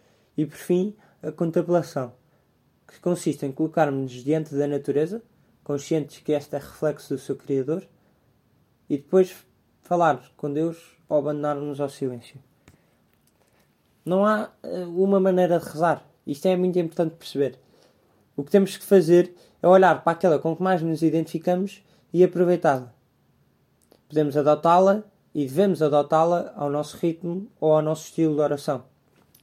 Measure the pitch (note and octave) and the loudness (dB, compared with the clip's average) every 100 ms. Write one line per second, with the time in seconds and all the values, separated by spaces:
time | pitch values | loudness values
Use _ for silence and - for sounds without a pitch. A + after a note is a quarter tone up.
0 | _ _ _ - D3+ - - F3+ G#3 - | _ _ _ -6 -6 -6 -2 0 -2 -8
1 | _ _ - D#3 E3+ F3 E3+ F3 - C#3 | _ _ -10 -6 -2 -2 0 -2 -2 -8
2 | A#2+ - _ _ _ _ _ _ _ _ | -10 -12 _ _ _ _ _ _ _ _
3 | F3 E3+ D#3+ C#3 C#3+ C3+ D#3 E3+ D3 C3+ | -4 -2 -4 -4 -6 -4 -2 0 0 -2
4 | C3 B2 C3 D#3+ D#3 C#3 C#3+ C#3+ C#3 C3+ | -6 -6 -2 -2 -2 -4 -2 -4 -2 -2
5 | - A3+ - _ _ _ - C#3+ - D#3+ | -2 -6 -16 _ _ _ -8 -6 -2 -4
6 | D3 - - D3 D3 C#3+ - - D#3 - | -4 -8 -4 -4 -4 -10 -10 -6 -4 -4
7 | - C3+ - C3 - C3+ C3 F3+ - _ | -8 -8 -8 -10 -4 -4 -2 -6 -8 _
8 | _ _ _ _ _ _ _ _ - C#3+ | _ _ _ _ _ _ _ _ -8 -8
9 | - F#3+ F#3 - _ _ _ _ - F3 | 0 2 2 -4 _ _ _ _ -4 0
10 | E3 B2 - _ D3 C#3+ E3 E3 - _ | 0 0 -6 _ -8 -4 -4 -6 -18 _
11 | - D3+ C#3+ D3 D3 C#3+ D3 C#3 C#3 - | -4 -2 -2 -4 -4 -4 -6 -6 -6 -6
12 | C3+ A#2+ - - _ _ _ _ _ _ | -8 -8 -16 -20 _ _ _ _ _ _
13 | _ _ _ _ _ _ _ _ _ _ | _ _ _ _ _ _ _ _ _ _
14 | D#3+ F#3+ G#3 G#3+ - _ - F#3 F3 F3 | -2 2 2 0 -4 _ -10 -10 -6 0
15 | G3 G3 F#3+ F#3 F3 E3+ - D3+ E3+ D3 | 2 4 4 4 2 2 -2 -2 0 0
16 | - _ - C#3+ F#3+ F3+ F3+ F3+ E3 - | -6 _ -12 -4 0 0 0 0 -2 -2
17 | E3 D#3+ - C#3 C3 - _ _ _ _ | -4 -6 -8 -4 -4 -4 _ _ _ _
18 | _ _ _ - C#3 G3+ G3 - - G3 | _ _ _ -12 0 2 2 -4 4 4
19 | D#3+ F3 F3 - _ _ E3+ F#3+ F#3 D3 | 6 4 4 -4 _ _ 6 6 6 4
20 | E3+ E3 F3+ D3 E3 D#3+ F#3 F3+ E3 D#3 | 0 2 2 2 0 -2 0 0 -2 0
21 | D#3+ D#3+ D#3+ D#3+ F3+ F3+ G3 - _ _ | 0 0 -4 -4 -2 -2 -4 -10 _ _
22 | _ E3+ F3 F3 F3 F3 D#3+ C3 A#2+ _ | _ 2 4 4 2 2 2 0 -4 _
23 | _ _ _ _ _ _ _ _ _ _ | _ _ _ _ _ _ _ _ _ _
24 | _ D3+ D3 D3 C#3+ D3+ E3+ F3 F#3+ G#3 | _ -2 0 0 2 2 4 4 4 2
25 | - _ _ D3+ C3+ C#3+ G3+ D#3 D3+ D3 | -4 _ _ -6 -4 0 0 2 2 0
26 | C#3+ D#3+ E3 F3 - - C#3+ D3 D3 - | 2 2 2 0 -4 -6 -4 -4 -6 -6
27 | E3+ E3 E3+ F#3 A3 - D#3 D#3 D#3 D#3 | -6 -4 -8 -8 -10 -4 2 2 0 -4
28 | - - D#3+ D3+ D3 C#3+ D#3 B2+ - _ | -6 -2 0 0 -2 -2 -6 -8 -10 _
29 | _ _ _ _ | _ _ _ _